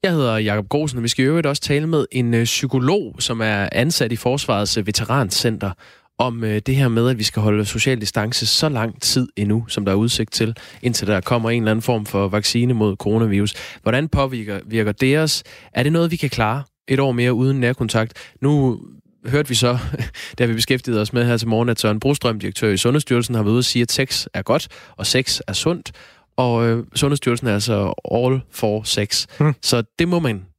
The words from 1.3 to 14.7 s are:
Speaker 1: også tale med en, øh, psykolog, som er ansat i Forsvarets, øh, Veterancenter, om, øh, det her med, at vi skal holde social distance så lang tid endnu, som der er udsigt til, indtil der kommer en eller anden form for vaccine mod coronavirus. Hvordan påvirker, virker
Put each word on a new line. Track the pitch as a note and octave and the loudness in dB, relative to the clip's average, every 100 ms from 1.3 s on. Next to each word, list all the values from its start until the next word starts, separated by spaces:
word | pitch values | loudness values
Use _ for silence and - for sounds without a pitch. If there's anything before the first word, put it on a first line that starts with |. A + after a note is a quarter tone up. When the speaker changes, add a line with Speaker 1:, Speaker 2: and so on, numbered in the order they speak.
| E3 D3+ | 2 0
Speaker 1:
også | C#3+ | -4
tale | - C#3+ D#3 | -2 -2 0
med | D#3+ - | 0 0
en, | B2+ A#2+ | -2 0
øh, | A#2 | 2
psykolog, | A#2 - C3+ C3 B2+ G3+ B2+ - | 0 -2 0 0 2 0 -2 -6
som | - A#2 | -6 -2
er | A2 G#2 G2 | 0 0 0
ansat | F#2 C3 E3+ A#2 | 0 0 2 0
i | A#2 | 0
Forsvarets, | B2 C#3 - G#2 G#2 - | 0 -2 0 0 0 -2
øh, | G2+ | -2
Veterancenter, | G#2 A2 C3 G2 - B2 A2 G2 - - - _ _ | -2 0 0 0 0 0 -2 -6 -8 -16 -20 _ _
om, | B2+ A#2 | -2 0
øh, | A2 G#2+ A#2 | -2 -2 0
det | C3+ | 2
her | C3 | 2
med, | A2+ A#2+ | 4 2
at | B2 | 0
vi | |
skal | G#2 - | -2 0
holde | G#2+ G#2 | 2 2
social | G#2 A#2 C3+ B2+ | 0 0 0 0
distance | G#2 - G#2+ B2+ G#2+ | -2 -2 -2 -2 0
så | - D#3 | 0 0
lang | C3 A2+ - | 0 -4 -4
tid | - - B2 - | -2 0 -2 -2
endnu, | G#2 A2 A2+ | 0 0 -2
som | - | -4
der | G2+ | 0
er | G2 | 2
udsigt | A#2 - A2+ | 2 0 -4
til, | - A2+ A#2 - - | -2 -2 -4 -14 -6
indtil | B2 A#2 G2+ | -4 -2 0
der | G2+ | -2
kommer | - A#2+ A2+ | 0 0 0
en | A#2 | 0
eller | A2 | 2
anden | A2 | 0
form | A2+ A#2 G#2 | 0 -2 -2
for | G2 G2 | -2 0
vaccine | G#2 G#2 A#2+ B2 | 0 0 0 2
mod | A#2 G#2+ F#2+ | 2 2 0
coronavirus. | G#2 A2 A2+ G2 G#2 - - - | 0 2 2 2 0 -4 -14 -6
Hvordan | - A#2+ D#3 | -2 0 0
påvirker, | C#3+ C3+ B2+ G#2+ G2 | 0 0 -4 -6 -8
virker | - | -2